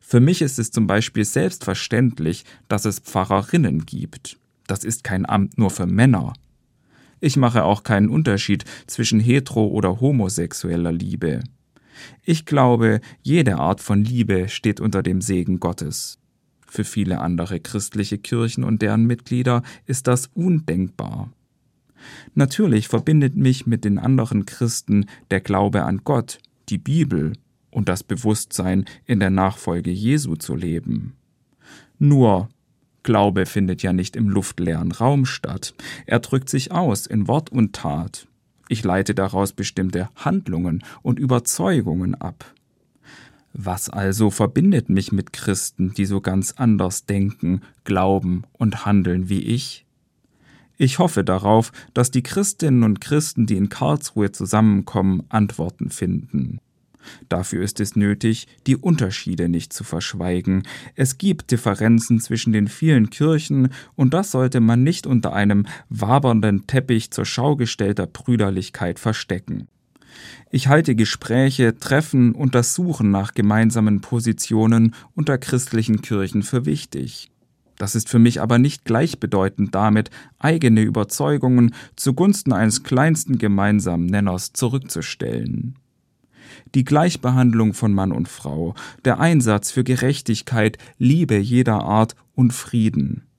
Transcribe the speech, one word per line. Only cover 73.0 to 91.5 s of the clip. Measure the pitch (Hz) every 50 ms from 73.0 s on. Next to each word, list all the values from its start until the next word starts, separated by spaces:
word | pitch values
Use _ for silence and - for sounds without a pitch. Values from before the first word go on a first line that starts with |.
| 120 101
nach | 101 98 98 101
gemeinsamen | - - 107 101 104 110 113 113 117 120 107 107 104 101
Positionen | - - - 117 117 117 113 - - - 113 110 110 110 117 117 113 113 113 - - _ _
unter | - 147 147 139 127
christlichen | 135 - - 123 127 - - 113 110 113 110 104
Kirchen | - - 113 101 98 92 - 104
für | 98 - - 123 123
wichtig. | - 147 143 - - - 67 65 110 - - - _ _ _ _ _ _ _ _ _ _ _
Das | - 98 -
ist | 117 113 -
für | - 120
mich | 113 120 117 -
aber | 87 107 120 120
nicht | 127 143 - - _
gleichbedeutend | - 113 120 151 165 - - - - - 98 95 95 - - 104 - -
damit, | 95 104 110 107 107 110 - - - - - _ _
eigene | - 151 165 165 - 120 110 110
Überzeugungen | 110 107 104 110 104 - - - 143 143 147 139 - 127 127 123 120 117 117 - - - _
zugunsten | - - 143 131 131 175 196 202 - - 135
eines | 123 90 113 110 101 -
kleinsten | - - 135 127 143 160 160 160 - - 131 117
gemeinsamen | 110 104 101 98 98 104 107 104 92 90 87 85 85
Nenners | 87 95 101 101 98 90 90 - -
zurückzustellen. | _ - 131 117 120 135 131 - - 82 78 - - _ - - 58 58 57 - - - - 123 131 _ _ _ _ _ _ _ _ _ _ _ _ _ - - - - _ - -
Die | 135 127
Gleichbehandlung | - 147 147 165 180 165 - - 123 127 127 127 123 113 113 110 107 98
von | - - 107
Mann | 101 98 95 95
und | - - 87 -
Frau, | - - - 73 69 78 85 85 - - - - - - _
der | 127 117 -
Einsatz | - 165 170 147 120 113 107 104 - -
für | - 127 123
Gerechtigkeit, | 127 127 123 123 131 139 - - - 110 - - - 123 113 107 107 - - - - _ _
Liebe | 123 123 147 170 175 135 110
jeder | 101 98 120